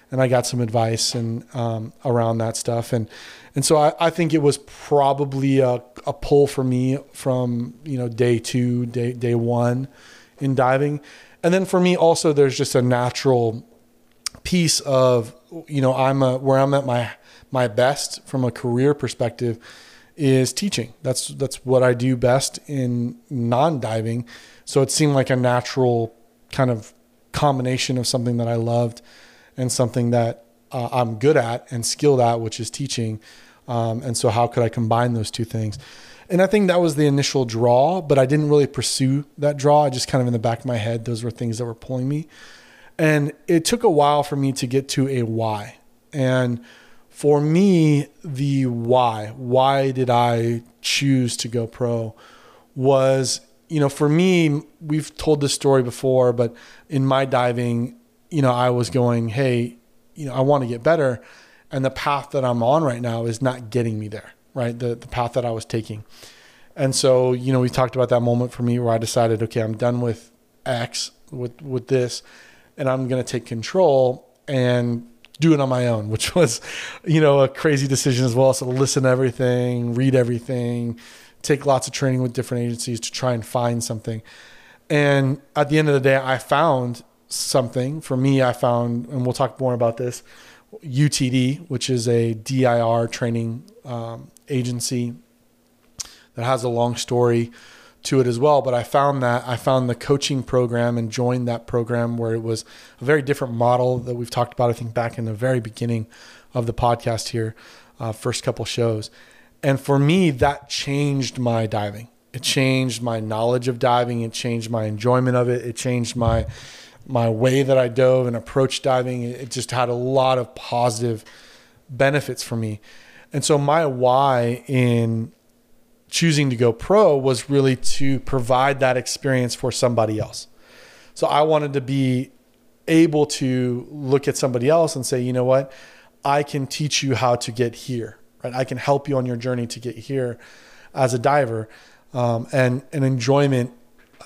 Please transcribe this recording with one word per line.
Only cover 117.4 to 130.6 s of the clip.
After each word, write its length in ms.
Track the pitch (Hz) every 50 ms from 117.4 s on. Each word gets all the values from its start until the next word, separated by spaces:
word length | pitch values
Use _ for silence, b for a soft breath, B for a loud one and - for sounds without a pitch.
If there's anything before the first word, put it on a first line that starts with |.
| 127 127 131 139 139
that 160 | 131 135 131
I 100 | 127 120
dove 380 | 117 131 131 127 131 131 127
and 80 | 123 117
approached 480 | 113 - - - 139 135 131 - - -
diving. 400 | 139 127 127 123 127 123 123 120
It, 200 | 120 123 123 135
it 80 | 120
just 200 | - 131 117 -
had 180 | 120 123 123 120
a 60 | 120
lot 440 | 120 123 127 135 135 127 131 131 127
of 160 | 117 - -
positive 720 | - - - 123 120 120 123 110 110 120 120 113 107 - B B B B B B B B B B B B -
benefits 540 | 131 117 135 139 143 143 135 - 123 - -
for 140 | - 120
me. 240 | 113 113 110 107 107 B B B B B B B B B B -
And 120 | 143 131
so 140 | - 156 143
my 280 | 143 143 151 165 165
why 800 | 143 131 123 127 123 123 135 139 139 131 123 120 117 120 123 -
in 640 | - 139 127 123 120 120 117 117 113 113 113 113 - - _ _ _ _ _ _ _ - _ _ _ _ _ _ -
choosing 420 | - - 165 165 151 147 143 135
to 60 | 123
go 160 | 113 123 117 110
pro 440 | - - - 190 214 214 175 147
was 320 | 135 127 135 131 117 - -
really 260 | 139 143 139 135 131
to 460 | - - - - - 139 135 135 123
provide 600 | - - 139 131 120 120 131 127 135 139 143 127
that 180 | 131 127 123 127
experience 560 | 117 - - - - 139 131 127 123 120 -
for 180 | - - 127 110
somebody 460 | - 135 123 117 117 110 107 107 107
else. 280 | 101 - - - - - - B